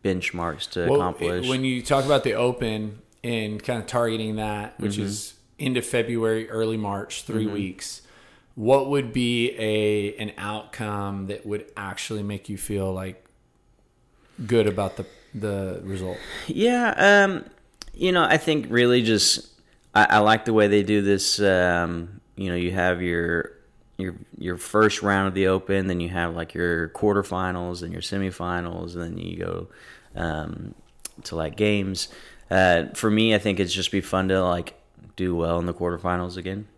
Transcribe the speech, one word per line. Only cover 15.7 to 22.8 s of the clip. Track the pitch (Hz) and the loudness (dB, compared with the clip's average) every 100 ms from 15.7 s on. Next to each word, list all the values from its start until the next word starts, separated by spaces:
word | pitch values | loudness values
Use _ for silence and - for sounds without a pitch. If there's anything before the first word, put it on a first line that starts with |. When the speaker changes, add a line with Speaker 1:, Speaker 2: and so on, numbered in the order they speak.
| 90 | -8
Speaker 2:
result? | 92 95 92 90 - - - | -8 -8 -6 -8 -12 -12 -8
Speaker 1:
Yeah, | 160 220 247 240 - 202 202 | 0 2 2 0 4 6 8
um, | 196 180 - - _ _ - | 6 2 -10 -20 _ _ -16
you | - 185 | -2 2
know, | 180 | 4
I | 156 151 | 4 4
think | - 151 117 | 2 0 2
really | 120 123 123 | 4 6 6
just, | 113 107 - - - _ _ _ _ - | 4 4 4 0 -4 _ _ _ _ 4
I, | 107 | 6
I | 107 | 6
like | 107 110 117 | 6 4 4
the | |
way | 110 104 | 4 6
they | 104 | 6
do | 101 104 | 4 2
this. | 101 98 - - | 4 2 2 2
Um, | 101 92 90 87 85 85 85 98 _ - | 4 4 4 2 0 -4 -8 -14 _ -8
you | 98 | -4
know, | 87 | -2
you | 87 | -2
have | 92 | 0